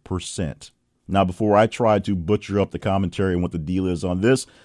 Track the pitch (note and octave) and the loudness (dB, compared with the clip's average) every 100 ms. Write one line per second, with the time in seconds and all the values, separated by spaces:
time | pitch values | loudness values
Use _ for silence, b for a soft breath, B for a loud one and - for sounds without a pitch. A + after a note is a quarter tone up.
0 | - F#2 - - D#2+ - - _ _ _ | -8 -6 -6 -6 -8 -8 -18 _ _ _
1 | - G2 F#2 F2+ G#2+ G2+ A2 - A2+ G#2 | -2 2 2 0 4 4 4 2 2 2
2 | F#2+ F#2+ D#2+ G#2 - G2+ F#2+ F2 G#2 G2 | 0 -4 0 -2 0 -2 -2 -4 -2 -2
3 | F#2+ - F#2+ F2 F2 E2+ D2+ F#2 F#2 E2+ | -2 -2 0 0 -2 -4 -4 -2 -2 -2
4 | F2+ F2+ A2 C3 - b | -2 2 4 2 0 b